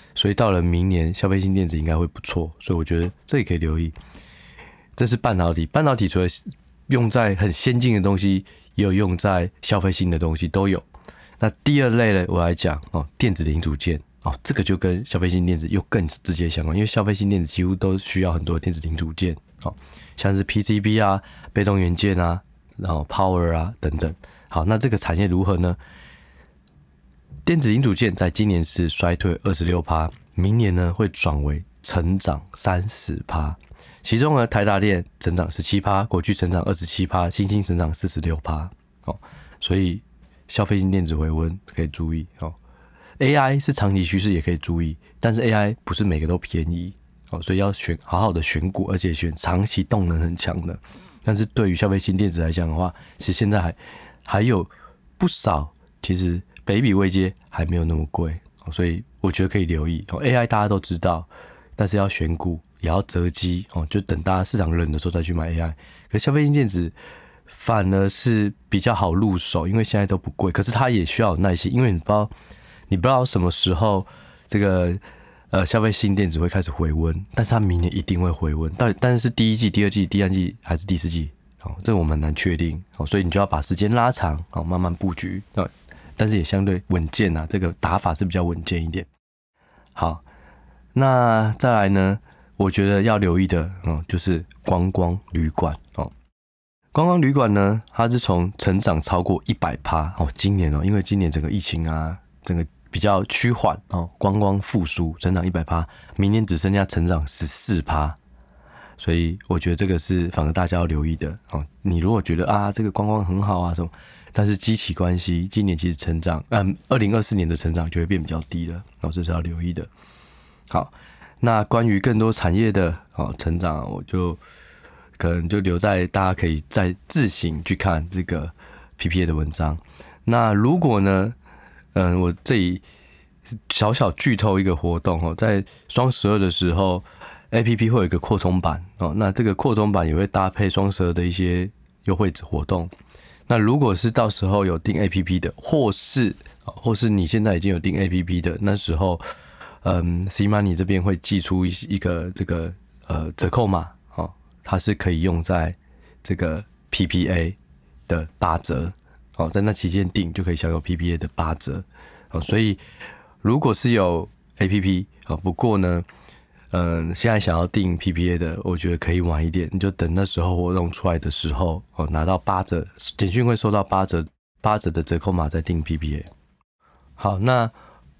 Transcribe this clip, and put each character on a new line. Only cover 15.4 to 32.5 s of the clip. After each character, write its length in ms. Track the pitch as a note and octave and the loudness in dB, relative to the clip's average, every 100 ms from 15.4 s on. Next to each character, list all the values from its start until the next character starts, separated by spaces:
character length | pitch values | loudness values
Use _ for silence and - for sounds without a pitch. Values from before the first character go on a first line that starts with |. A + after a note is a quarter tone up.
| F2+ | 2
电 100 | E2+ | 0
子 100 | D#2+ | 0
又 120 | F#2+ - | -2 0
更 180 | A2 D#2+ | -2 -2
直 280 | - - | -6 -6
接 120 | E2 E2+ | -2 -2
相 160 | D#2+ | -2
关， 140 | D#2 F2+ | -2 0
因 60 | |
为 40 | G#2+ | 0
消 160 | - | 0
费 120 | G2+ | 0
性 160 | G2 G2+ | 0 2
电 120 | G2 | 2
子 80 | D#2 | 0
几 140 | - | -2
乎 100 | F2+ | -2
都 240 | F#2+ F#2+ F#2+ | 0 0 -2
需 220 | - - | -2 -2
要 100 | F#2 | 0
很 140 | E2 | 0
多 140 | D2+ E2 | -2 -2
电 120 | F#2 | -2
子 120 | E2 | -4
零 120 | D#2+ | -4
组 200 | D#2 D#2+ | -4 -6
件， 200 | D#2+ F#2 D2+ _ - | -2 -4 -4 _ -12
哦， 120 | F2 - - - - | -10 -10 -20 -20 -20
像 200 | - G2 | -4 0
是 100 | G2 | 0
P 160 | G2 G#2+ | 0 0
C 180 | G2+ G#2+ | 0 0
B 220 | G#2 G#2+ | 2 4
啊、 220 | G2+ G2 - - - | 4 2 -2 -20 -6
被 100 | - | 0
动 160 | G2+ G2 | 2 2
元 160 | F2 E2+ | 2 2
件 180 | G2+ F2+ | 2 2
啊， 200 | E2+ F2 - _ _ - | 2 0 -6 _ _ -10
然 160 | F#2+ | -4
后 140 | D#2+ D2 | -4 -4
power 480 | - F#2+ F2+ E2+ E2 | 0 2 2 2 0
啊 160 | F2 A#2 | -2 -4
等 100 | D2+ D2+ | -4 -2
等。 180 | D#2+ E2 - - - | -4 -6 -18 -20 -6
好， 140 | E2 E2 | -2 0
那 100 | A2 | 2
这 140 | B2 | 2
个 80 | G#2+ | 0
产 180 | - E2+ | 0 0
业 100 | G2 | 2
如 160 | F2+ | 2
何 140 | F#2+ F2+ | 2 2
呢？ 180 | F2 F2 - - - - - - - _ _ _ _ _ _ _ _ - | 0 -2 -8 -20 -20 -20 -20 -20 -20 _ _ _ _ _ _ _ _ -6
电 160 | - E3 | 0 2
子 100 | B2+ | 4
零 120 | A2 | 4
组 100 | C3 | 2
件 220 | F#2 A2+ | 2 0
在 160 | F2 F#2 | 2 0
今 160 | - G#2+ | 2 2
年 180 | F2 | 4
是 240 | D#2+ - E2+ | 2 0 0
衰 280 | - F2 E2 | 2 0 2
退 200 | F#2 E2 | 0 0
二 100 | - | -2
十 120 | E2+ | 0
六 180 | F2 F2 | 0 0
趴， 260 | D2+ D#2+ D#2+ - - | 0 0 -2 -6 -12
明 220 | - F#2 A2+ | -2 2 2
年 160 | G#2+ | 2
呢 200 | F2 F2 | 2 0
会 160 | F#2 G#2 | 0 -2
转 340 | - - D2 | 0 -2 0
为 180 | D2 D2 - _ | -2 -2 -6 _
成 340 | - F2+ E2+ F#2+ | -4 -2 0 0
长 240 | - D2 - | 0 -4 -6